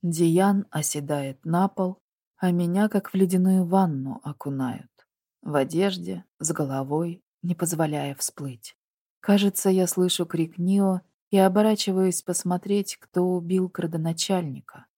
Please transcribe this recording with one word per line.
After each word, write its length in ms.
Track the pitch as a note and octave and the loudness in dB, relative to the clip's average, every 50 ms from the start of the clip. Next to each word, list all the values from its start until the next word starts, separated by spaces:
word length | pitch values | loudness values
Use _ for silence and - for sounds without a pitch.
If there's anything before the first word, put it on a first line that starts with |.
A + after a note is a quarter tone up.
Диан 640 | - E3+ E3 D#3+ E3+ E3 E3 F3 F#3+ G3+ G3+ G3 G3 _ | -2 -4 0 2 2 4 4 4 4 4 4 2 0 _
оседает 720 | - D#3 D3 - - D3+ C#3+ C#3+ D3+ C#3+ C#3 C3+ C3+ _ _ | -6 -6 -4 -4 -4 -6 -4 -4 -4 -4 -4 -6 -10 _ _
на 240 | D#3+ E3 F3 F#3+ F#3+ | -2 0 2 2 0
пол, 320 | _ - F#3+ F3+ F#3+ _ _ _ _ _ _ _ _ _ | _ -2 -4 -4 -4 _ _ _ _ _ _ _ _ _
а 120 | - F3+ | -2 0
меня 380 | F3 F3 F3 E3+ F3 G3 G#3 G#3+ | 0 2 0 0 0 0 0 0
как 220 | - G3+ F#3+ - | 0 -2 -4 -2
в 40 | - | 0
ледяную 520 | F#3+ F#3+ F3 F#3 F#3 F3+ F#3+ F#3+ F#3 F3+ | 0 2 2 2 2 4 4 4 2 2
ванну 540 | E3+ F3+ F#3+ F#3+ E3+ D3+ C3+ C3 C3+ - - _ | 2 2 2 2 2 0 -4 -6 -6 -8 -10 _
окунают. 640 | D3+ C#3+ _ - C#3+ C#3 C3+ C3 B2 A2+ G#2+ - _ _ _ _ _ _ _ _ _ _ _ - | -12 -12 _ -8 -8 -6 -4 -4 -6 -6 -8 -14 _ _ _ _ _ _ _ _ _ _ _ -10
В 120 | - D3 | -2 0
одежде, 720 | D3 C3+ - D#3 E3 F#3+ G3+ F#3+ F3+ E3+ F3+ F#3 F3 - _ _ _ | 0 0 0 0 0 0 0 -2 -4 -8 -10 -10 -10 -12 _ _ _
с 120 | D#3 D#3 D#3+ | -6 -6 -4
головой, 720 | - D3+ C3+ C3+ C3+ C3+ C3+ C#3+ D#3 E3+ E3+ E3+ - _ _ _ _ - | -2 -4 -4 -4 -6 -4 -2 -2 -2 -2 -4 -6 -12 _ _ _ _ -6
не 120 | F3 F3 | -6 -4
позволяя 600 | E3 F3+ E3 F3 D#3 D#3+ D#3 D3+ D3 C#3+ C#3+ C#3 | -2 -2 -4 0 -2 -2 -2 -2 -4 -4 -6 -6
всплыть. 600 | - - - _ - C#3+ C#3 B2+ A2+ - - - _ _ _ _ _ _ _ _ _ | -8 -8 -10 _ -10 -12 -12 -12 -12 -18 -20 -20 _ _ _ _ _ _ _ _ _
Кажется, 480 | - - G3+ G3+ G3+ G3+ F#3+ - - G3 | 0 2 4 4 4 2 0 0 0 2
я 180 | F#3 F#3+ F#3 | 2 2 2
слышу 380 | F3 - F#3 F3+ F3+ - - F3 | 0 2 0 0 0 2 -2 -4
крик 320 | E3 - E3 D#3+ E3 E3 | -4 -2 -2 -2 -2 -2
Нио 460 | - F3 F#3 G3 G3+ G3 F#3+ F#3 F3+ _ _ _ _ _ _ | -4 0 2 2 4 4 2 2 -2 _ _ _ _ _ _
и 60 | - | 4
оборачиваюсь 880 | G3 F#3+ F#3+ F3+ G#3 G#3+ A3 G#3+ G#3+ - - F#3 F#3 F#3+ F#3 F3 - - | 6 6 6 6 4 4 4 2 0 0 -2 0 2 2 2 0 -2 -4
посмотреть, 720 | - F3 - - F3+ F3+ F3+ - F#3+ G3+ G3+ G3 - - | -4 -6 -4 -2 -2 -2 -2 -2 -2 -2 -2 -2 -4 -10
кто 260 | _ - _ _ F3+ F3+ | _ -18 _ _ 0 0
убил 440 | F#3 F#3 F3+ E3+ E3+ F#3 F#3 F#3 F3+ | 0 0 -2 -2 0 0 0 0 -2
градоначальника. 1160 | _ - F3 E3 E3 E3 D#3+ E3 E3 E3 - - G3 F#3 F3 D3 C3 C3+ - - - - - _ _ | _ -6 -6 -4 -4 -2 -2 -2 -2 -4 -2 -2 0 -2 -2 -4 -8 -10 -14 -18 -20 -20 -20 _ _